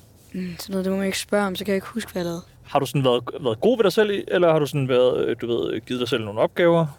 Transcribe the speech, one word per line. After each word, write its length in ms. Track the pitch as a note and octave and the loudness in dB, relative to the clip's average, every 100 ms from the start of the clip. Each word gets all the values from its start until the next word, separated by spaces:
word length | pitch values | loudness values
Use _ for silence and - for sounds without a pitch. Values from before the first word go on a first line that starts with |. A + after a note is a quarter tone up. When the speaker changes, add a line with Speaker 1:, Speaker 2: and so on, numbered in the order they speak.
| - _ - | -20 _ -16
Speaker 1:
Mm, 220 | F#3 F3+ E3 | -10 -10 -10
sådan 140 | - | -8
noget, 120 | F#3+ | -4
det 80 | F#3 | -2
må 40 | F#3+ | -2
man 100 | G3 | -2
ikke 120 | - | -4
spørge 280 | - G#3 G3+ | -2 0 0
om, 100 | F3+ | -4
så 80 | |
kan 80 | G3+ | -2
jeg 40 | F#3+ | -4
ikke 100 | - | -4
huske, 260 | A3+ - | -10 -8
hvad 80 | F#3 | -6
jeg 20 | E3+ | -6
lavede. 160 | E3+ - - | -6 -12 -20
Speaker 2:
Har 160 | - C#3+ | -4 -2
du 80 | C#3 | 0
sådan 180 | D3 | 2
været, 180 | C3 B2 A#2+ - | 2 2 -2 -6
været 200 | C3+ A2 | -4 0
god 160 | G#3 A#3+ | 2 4
ved 60 | |
dig 80 | G3+ | 2
selv 180 | A3 G#3+ | 2 0
i, 140 | G3 - | 0 -2
eller 240 | F#3 E3+ | 2 4
har 60 | D#3 | 4
du 80 | C#3 | 2
sådan 220 | D3 C3 | -2 2
været, 380 | B2 B2+ - A#2+ | 4 4 2 -2
øh, 100 | A#2+ | -2
du 60 | A#2 | -2
ved, 340 | A#2+ - A2+ | -2 -2 -4
givet 200 | - B2 | -6 -4
dig 80 | A#2+ | -2
selv 160 | B2 | -2
nogle 160 | G#2+ G#2+ | -4 -2
opgaver, 460 | D#3+ - E3+ E3+ D#3 | -2 2 4 4 0